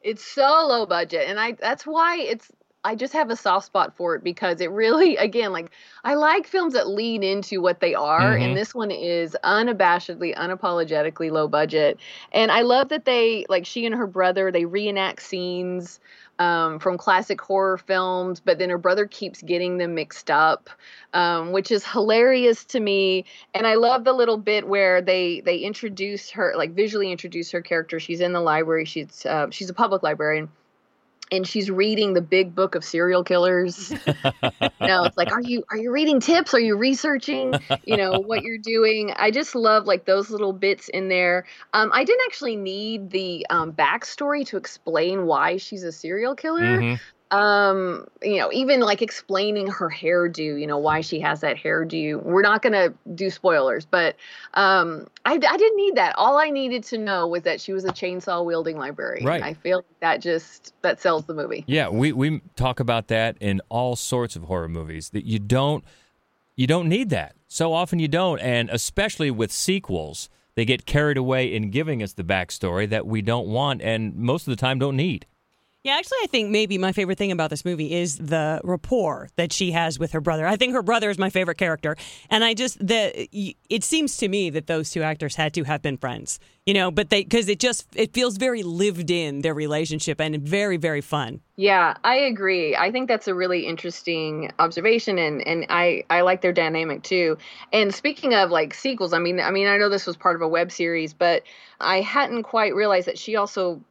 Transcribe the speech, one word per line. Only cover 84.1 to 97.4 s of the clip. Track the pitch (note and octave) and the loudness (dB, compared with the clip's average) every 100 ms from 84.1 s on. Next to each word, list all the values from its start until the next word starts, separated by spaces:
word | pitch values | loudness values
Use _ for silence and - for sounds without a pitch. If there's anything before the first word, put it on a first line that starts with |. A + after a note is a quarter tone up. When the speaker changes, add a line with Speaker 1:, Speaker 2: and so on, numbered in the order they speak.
| - | -2
Speaker 3:
to | G#3+ | -2
me | G3+ F3+ | 0 -2
that | D3+ D3+ | -4 -4
those | D#3+ D3+ | -4 -2
two | E3+ | -4
actors | D#3 D#3 D3 - | -4 -4 -6 -2
had | D#3 | -2
to | D#3+ | -2
have | C#3 D3 | -4 -4
been | D3 C3+ | -4 -4
friends, | C3 A2+ - - _ _ | -6 -8 -10 -12 _ _
you | - | 0
know, | G3 F3+ | 2 2
but | D#3+ G#3 | 0 2
they, | G#3 | 2
'cause | G3 A#3 G3 | 2 0 0
it | G#3 | 0
just, | B3 A3+ - | 0 -2 -6
it | - A3+ | -2 -2
feels | A#3+ B3 G3 | 0 -2 0
very | C4 A#3+ | -2 -2
lived | F3+ E3+ G#3 F3 E3 | -4 0 0 0 -2
in, | F3 D#3+ C#3 | 0 0 -2
their | D#3+ | -2
relationship, | D3+ D3+ D3+ D#3+ D#3 - C#3+ | -2 -2 -2 -2 -4 -4 -2
and | D#3 D3+ | -2 -2
very, | C#3+ G3 G#3 F3 | -2 0 0 0
very | D#3+ D3 | 0 -2
fun. | - D3 A#2+ D3+ _ - | -2 -4 -4 -10 _ 0
Speaker 1:
Yeah, | G3 F#3+ E3 - | 4 4 4 2
I | A3+ C4 | 0 2
agree. | C#4 A3 F#3+ F#3 D#3 | 2 0 0 0 0
I | C3 F#3 | 0 0
think | B3 B3+ | -2 -2
that's | A3 G#3 | -2 -2
a | |
really | F3+ F#3 F3+ D3+ | -2 0 -2 -4
interesting | E3 F3 - - E3 D#3 D3+ D#3+ - | -8 -10 -10 -6 -4 -4 -6 -8 0
observation, | E3 E3+ G3+ A#3 A3 F#3 | 0 2 2 2 2 0
and, | D#3 C#3+ - | 0 -2 -2
and | E3 - | -4 0
I, | F3 F3 B2 - | 2 2 2 0
I | E3+ | 4
like | F3+ F#3 | 4 4
their | F#3 | 2
dynamic | F3 D#3+ D#3+ D#3+ C#3+ | 2 0 -2 -4 -6
too. | - F#3 E3 D#3 | -2 0 0 -2